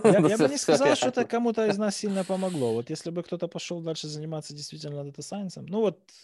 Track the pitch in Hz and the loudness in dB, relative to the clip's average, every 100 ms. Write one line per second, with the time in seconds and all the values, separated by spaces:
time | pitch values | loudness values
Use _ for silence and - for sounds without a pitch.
0 | 220 196 156 220 147 285 - 151 277 - | 6 8 6 6 2 2 2 4 6 4
1 | 254 254 233 233 233 220 220 202 214 - | 2 0 0 0 0 0 0 0 -2 -2
2 | 208 196 180 190 185 170 120 113 123 156 | -2 -2 -2 -2 -2 0 0 0 -4 -8
3 | 160 170 - 175 175 170 - 175 165 160 | -6 -8 -6 -6 -6 -6 -8 -8 -6 -6
4 | 151 151 156 156 - 147 143 156 147 143 | -8 -8 -8 -8 -8 -12 -14 -12 -10 -10
5 | 143 143 - 202 190 156 135 202 214 - | -10 -12 -10 -8 -8 -10 -6 0 0 -2
6 | _ - | _ -18